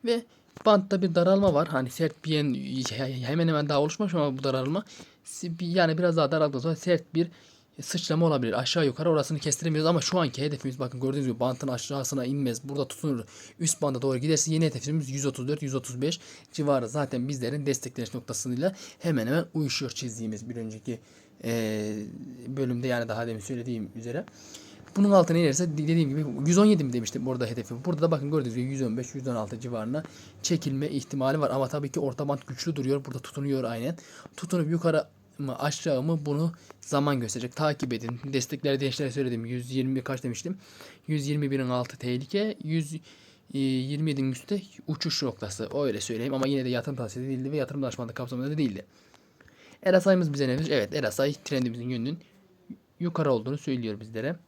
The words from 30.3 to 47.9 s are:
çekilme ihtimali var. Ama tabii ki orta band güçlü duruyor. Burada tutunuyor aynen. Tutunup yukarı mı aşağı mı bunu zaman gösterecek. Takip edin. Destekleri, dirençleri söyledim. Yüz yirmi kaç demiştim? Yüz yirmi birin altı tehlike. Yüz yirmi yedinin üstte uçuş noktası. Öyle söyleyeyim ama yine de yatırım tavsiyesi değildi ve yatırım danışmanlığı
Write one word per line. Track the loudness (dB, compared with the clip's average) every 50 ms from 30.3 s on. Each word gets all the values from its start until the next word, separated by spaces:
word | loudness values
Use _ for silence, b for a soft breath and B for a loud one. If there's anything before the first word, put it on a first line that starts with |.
| B B -2
çekilme | 0 0 0 0 -2 -2 -2 -2
ihtimali | -2 -4 -4 -6 -4 -4 0 2 2 4 4
var. | 2 2
Ama | 2 2 0
tabii | 0 -2 -4 -4 -2
ki | -2 -2
orta | -2 -2 -2 -2 -2
band | -2 -2 -2 -4
güçlü | -10 -10 -6 -4 -4 -4
duruyor. | -2 0 0 0 0 -2
Burada | -6 -10 -10
tutunuyor | -10 -8 -8 -4 -2 0 0 0 0
aynen. | -2 -4 -2 -4 -4 -4 -6 B B B B B B B
Tutunup | -12 -6 -2 0 0 2 2
yukarı | 0 2 2 4 2 2 0 -2 _ -20 -20 _ _
mı | -6 -6 -6 -4 -2
aşağı | -2 -2 -2 -2 0 0 0 2 2
mı | 0 0 0 0
bunu | -2 0 0 0 0 -2 B B B B B
zaman | -8 0 0 2 2 2 2 0
gösterecek. | 0 -2 -4 -6 -6 -6 -2
Takip | 0 0 0 2 0 -2 -2 -2
edin. | -4 -4 -6 -6 -6 -8
Destekleri, | -2 -2 -2 -2 -2 -6 -2 0 0 0 2
dirençleri | 0 -2 -2 -2 -4 -2
söyledim. | -2 -2 -2 -2 -2 -4 -4
Yüz | -4 -6 -6 -6 -4
yirmi | -2 0 0 0 0 -2 -2
kaç | -4 -6 -4 -4
demiştim? | -6 -6 -4 -6 -6 -8 -8 B B B B B B B B B
Yüz | -2 -2 -2 0
yirmi | 0 0 0 0 0
birin | 0 0 0 0
altı | 0 0 -2 -4 -8
tehlike. | -8 -4 -2 -2 -2 -2 -2 -2 0 0 0 -4 -6 -4
Yüz | -2 0 0 0 -2 -6 -10 B B B B B B B B B _ -2
yirmi | 0 0 2 2 0 0 -2 -2 0 0 0
yedinin | 0 0 0 -2
üstte | -2 -4 -4 -4 -4 -4 -4 -8 -20 -14 -6
uçuş | -6 -4 -2 -2 -4 -2 -2 -2
noktası. | -4 -4 -4 -8 -8 -6 -6 -8 -4 -2 0 0
Öyle | 0 0 -2
söyleyeyim | -4 -4 -4 -2 -2 -2 0
ama | 0 0
yine | 0 0 0 0
de | 0
yatırım | -2 -2 -2 -4 -6
tavsiyesi | -6 -6 -8 -6 -8 -6 -4
değildi | -4 -4 -4 -2
ve | -2
yatırım | -2 -2 -2 -2 -4
danışmanlığı | -4 -4